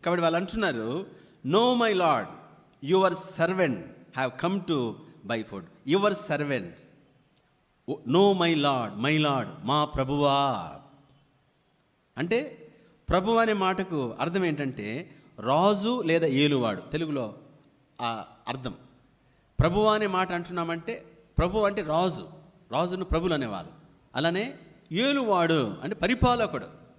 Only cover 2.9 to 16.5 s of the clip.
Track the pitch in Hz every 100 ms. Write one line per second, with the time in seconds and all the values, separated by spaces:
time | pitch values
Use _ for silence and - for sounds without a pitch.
2.9 | 185 190 165 - - 165 185 165 104 -
3.9 | - - - 131 127 170 196 180 151 117
4.9 | 101 - - 98 117 107 98 90 - 135
5.9 | 185 208 196 - 147 143 127 87 - -
6.9 | _ _ _ _ _ _ _ _ _ -
7.9 | 156 120 165 202 190 170 160 143 131 110
8.9 | 101 131 156 151 135 104 - 113 147 147
9.9 | 135 131 143 143 139 139 110 82 69 -
10.9 | _ _ _ _ _ _ _ _ _ _
11.9 | _ _ - 170 226 285 - - - _
12.9 | _ - 180 196 226 226 208 190 185 185
13.9 | 156 123 107 147 185 175 147 139 123 104
14.9 | 123 - - - - 110 147 190 202 214
15.9 | 247 165 165 160 131 147